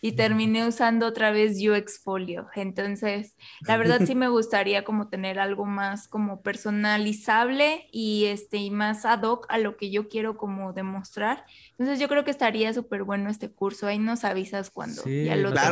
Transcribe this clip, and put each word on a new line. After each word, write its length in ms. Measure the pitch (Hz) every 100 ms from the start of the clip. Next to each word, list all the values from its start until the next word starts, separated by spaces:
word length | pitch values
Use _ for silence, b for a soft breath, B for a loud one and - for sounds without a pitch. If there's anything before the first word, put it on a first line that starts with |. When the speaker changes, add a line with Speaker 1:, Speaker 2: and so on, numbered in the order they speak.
Speaker 1:
y 60 | 220
Speaker 2:
Ujú. 80 | 220
Speaker 1:
terminé 500 | 220 220 220 220 226
usando 380 | 226 233 226 226
otra 240 | 226 220
vez 280 | 214 214 196 208
U 60 | 208
X 240 | 208 -
Folio. 440 | - 190 180 170 202 -
Entonces, 800 | 196 185 202 202 214 202 208 - B B -
la 100 | 226
verdad 240 | 226 240 190
sí 80 | 254
Speaker 2:
<laughs> 0 |
Speaker 1:
me 140 | 254
gustaría 540 | 240 226 208 196 202
como 240 | 202 214 208
tener 300 | 190 190 190
algo 260 | 196 196 202
más 420 | 202 196 202 -
como 340 | 214 208 196
personalizable 1500 | 202 202 214 208 208 208 214 214 - 220 247 269 294 320 -
y, 340 | 226 220 214 208
este, 320 | 202 208 208
y 140 | 202
más 340 | 208 214 214 226
ad 180 | 226
hoc 220 | 220 233 -
a 100 | 226
lo 180 | 214 208
que 140 | 202
yo 160 | 202 208
quiero 280 | 220 220 220
como 360 | 208 196 190
demostrar. 720 | 185 190 190 190 - 208 269 - b b _
Entonces, 200 | 254 277
yo 80 | 277
creo 160 | 285 285
que 60 |
estaría 420 | 277 240 220 220
súper 300 | 226 233 202
bueno 260 | 196 202 202
este 200 | 214 202
curso. 380 | _ 196 196 208
Ahí 120 | 208
nos 260 | 220 233 208
avisas 440 | 190 190 196 190
cuando 320 | - - -
Speaker 3:
Sí, 220 | - 139
Speaker 1:
ya 140 | 151 -
lo 60 |
Speaker 3:
nos 80 | -
Speaker 2:
Claro, 160 | 139 147